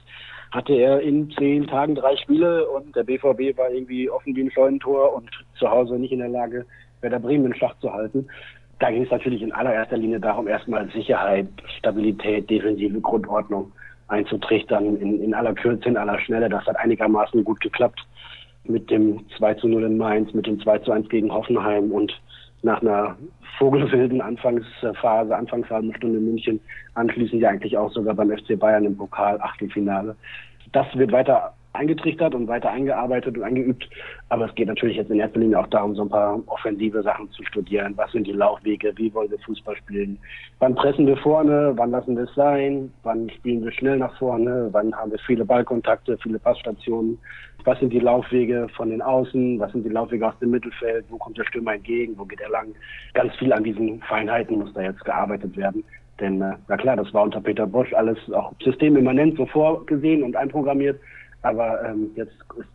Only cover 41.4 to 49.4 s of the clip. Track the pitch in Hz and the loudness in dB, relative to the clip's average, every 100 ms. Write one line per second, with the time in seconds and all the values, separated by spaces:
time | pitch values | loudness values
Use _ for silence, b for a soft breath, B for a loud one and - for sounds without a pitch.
41.4 | 147 147 147 120 120 123 131 120 123 - | 6 6 4 2 0 0 -2 -2 -2 2
42.4 | 143 139 139 139 131 - 117 113 113 - | 4 4 2 -2 -6 -8 -4 -4 -4 -6
43.4 | 120 120 113 - 131 135 123 - 127 117 | -4 -2 -2 -2 0 2 0 -2 -2 0
44.4 | 120 123 117 104 110 113 110 107 - 117 | 0 0 0 2 0 -2 -6 -8 0 0
45.4 | 104 123 117 120 110 110 - 113 - 110 | 4 2 4 0 2 0 0 -4 -4 -2
46.4 | - - 120 104 - 113 113 117 B B | 0 0 -4 -8 -4 -2 -2 -4 B B
47.4 | B B - - 127 117 120 123 - 123 | B B 0 2 2 2 4 2 2 0
48.4 | 117 120 117 - 113 110 127 131 127 131 | 2 0 -4 -4 -4 -2 0 0 0 0